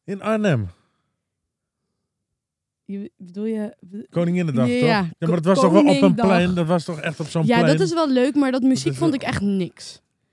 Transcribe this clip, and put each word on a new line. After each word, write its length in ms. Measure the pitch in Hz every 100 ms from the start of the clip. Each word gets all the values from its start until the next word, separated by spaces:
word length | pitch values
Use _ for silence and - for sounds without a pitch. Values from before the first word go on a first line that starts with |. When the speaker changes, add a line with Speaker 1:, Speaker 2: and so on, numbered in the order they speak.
Speaker 1:
In 180 | - 196
Arnhem. 460 | 208 220 208 123 92 - _ _ _ _ _ _ _ _ _ _ _ _ _ _ _ _ _ _ _ _ -
Speaker 2:
Je, 260 | 196 208 _
bedoel 280 | 180 190 220
je, 300 | 220 214 -
be- 280 | 175 202 -
Speaker 1:
Koninginnedag, 580 | 170 175 180 165 131 123
Speaker 2:
Ja, 60 | 247
Speaker 1:
toch? 80 | 247
Speaker 2:
ja. 120 | 214 170 -
Speaker 1:
Ja, 80 | 170
maar 20 | 170
het 80 |
Speaker 2:
Ko-, 60 | 165
Speaker 1:
was 100 | 196
toch 120 | 254
wel 100 | 311
op 60 | 285
een 60 | 277
Speaker 2:
Koningsdag. 260 | - - 190
Speaker 1:
plein? 280 | 180 180
Dat 140 | 180 160
was 160 | 175
toch 160 | 165 156
echt 200 | 165 -
op 80 | 151
zo'n 180 | 165 165
Speaker 2:
Ja, 140 | 233
Speaker 1:
plein? 180 | 240 311
Speaker 2:
dat 100 | 370
is 60 |
wel 160 | 339 311
leuk, 240 | 254 254 285
maar 160 | 269
dat 100 | 262
muziek 220 | 262 254
Speaker 1:
Dat 100 | -
is 60 | 135
Speaker 2:
vond 120 | 330
Speaker 1:
wel 80 | 262
Speaker 2:
ik 40 | -
echt 140 | -
niks. 600 | 202 196 175 - - - _ _ _